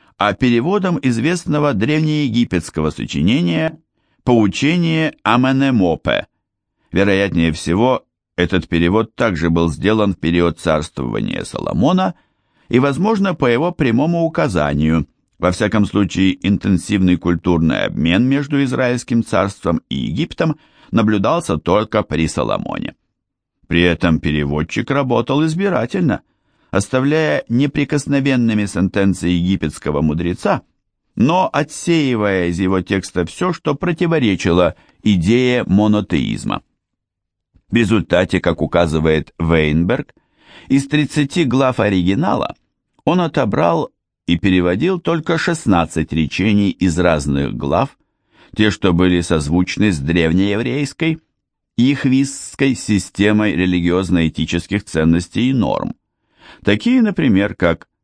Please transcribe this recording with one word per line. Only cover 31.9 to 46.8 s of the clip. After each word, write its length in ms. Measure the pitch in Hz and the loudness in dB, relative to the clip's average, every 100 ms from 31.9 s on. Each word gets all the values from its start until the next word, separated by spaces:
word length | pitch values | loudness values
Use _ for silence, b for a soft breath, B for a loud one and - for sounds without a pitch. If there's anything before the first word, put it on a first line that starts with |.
| 165 139 117 104 95 87 | 0 2 0 0 0 0
из 120 | 85 | 0
его 220 | 95 95 | 0 0
текста 420 | - 98 - 90 | 0 -2 -2 -4
все, 300 | 85 - 180 | -6 -4 -4
что 220 | 165 - - | -2 -4 -4
противоречило 1000 | 175 165 170 160 117 92 90 87 85 - b b | -4 -2 0 2 0 0 2 2 2 -2 b b
идее 600 | 107 95 85 120 127 123 - | 0 2 2 2 2 0 2
монотеизма. 960 | 98 107 104 98 80 53 52 50 50 - _ _ _ _ _ _ _ _ _ _ | 2 4 0 0 -2 -2 -4 -6 -8 -10 _ _ _ _ _ _ _ _ _ _
В 60 | 117 | 0
результате, 640 | 101 107 - 87 92 90 | 2 0 2 0 2 0
как 240 | 87 80 | 0 -2
указывает 720 | 80 85 85 80 80 78 - - | 0 0 0 2 2 0 -2 -4
Вейнберг, 800 | 82 82 78 78 90 135 - _ B B B B B | 2 2 2 0 0 -2 -6 _ B B B B B
из 200 | 135 139 | -2 0
тридцати 560 | 151 143 151 143 175 | -2 0 -2 -2 0
глав 360 | 139 131 131 120 | 0 2 2 2
оригинала 760 | 104 95 87 101 185 - - - _ _ _ _ - | 2 2 2 0 0 -2 -4 -10 _ _ _ _ -2
он 160 | 180 | 0
отобрал 680 | 165 156 113 139 170 165 - _ _ _ - | 0 -2 -2 0 0 0 -4 _ _ _ -2
и 120 | 85 | 0
переводил 640 | 98 92 87 95 165 180 | 2 2 2 0 0 -2
только 380 | - 165 160 165 | -2 -4 -2 -2
шестнадцать 760 | - 165 123 87 82 80 80 | -2 -2 0 0 0 -4 -4
речений 580 | 80 76 - 107 104 98 | -2 -2 0 0 2 0
из 300 | - | 0